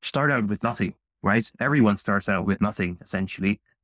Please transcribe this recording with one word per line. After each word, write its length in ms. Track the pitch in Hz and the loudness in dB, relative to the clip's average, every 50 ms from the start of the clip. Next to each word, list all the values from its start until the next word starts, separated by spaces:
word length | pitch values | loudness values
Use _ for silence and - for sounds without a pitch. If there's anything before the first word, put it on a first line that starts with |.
start 300 | - - - 143 143 147 | -8 -4 -2 0 2 2
out 160 | 139 123 107 101 | 2 2 0 -2
with 160 | 104 - - | -2 -2 -2
nothing, 320 | 117 120 - 101 90 - _ _ _ _ _ | -4 -2 -2 -4 -4 -6 _ _ _ _ _
right? 280 | - 95 101 113 110 - - - | 0 2 2 2 0 -2 -4 -4
Everyone 380 | 120 135 147 147 117 104 101 95 | -2 0 4 4 4 4 4 2
starts 300 | - - 101 101 - - | 0 -2 -2 0 0 0
out 160 | 98 92 - | -2 -2 0
with 160 | 98 98 - | 0 0 0
nothing, 360 | 104 104 104 - 98 87 87 85 | 0 -2 0 -2 -4 -4 -6 -8
essentially. 600 | - - - 92 95 95 - - 95 98 104 - _ _ _ _ | -10 -8 -6 -4 -4 -4 -6 -4 -2 -2 -2 -2 _ _ _ _